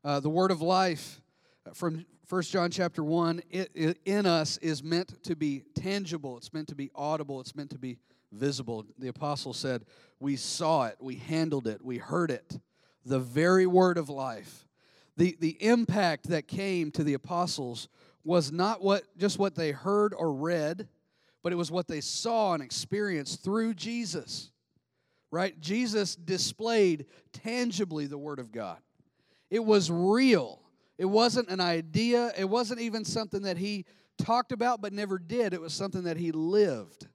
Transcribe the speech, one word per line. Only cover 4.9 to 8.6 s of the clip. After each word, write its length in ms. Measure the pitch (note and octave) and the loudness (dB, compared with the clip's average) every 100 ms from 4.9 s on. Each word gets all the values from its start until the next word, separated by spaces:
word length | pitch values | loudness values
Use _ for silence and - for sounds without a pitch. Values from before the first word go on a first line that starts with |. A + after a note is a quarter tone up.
| E3+ F#3 - | -2 -2 -12
to 120 | - D#3+ | -8 -2
be 280 | D3+ C#3 - | -2 -2 -6
tangible. 640 | - F#3 G3+ F3+ E3 C#3 A#2+ | -6 -4 -4 -4 -8 -8 -12
It's 160 | - | -12
meant 140 | D#3+ D3+ | -10 -10
to 60 | D3 | -10
be 140 | C#3 - | -10 -6
audible. 460 | D3 D#3 C#3+ C3+ | -2 -2 -4 -8
It's 140 | B2 D3+ | -10 -14
meant 160 | C#3+ | -12
to 80 | C3+ | -10
be 180 | B2+ A#2 _ _ _ | -10 -12 _ _ _
visible. 540 | G2+ C#3 C3 | -2 -2 -2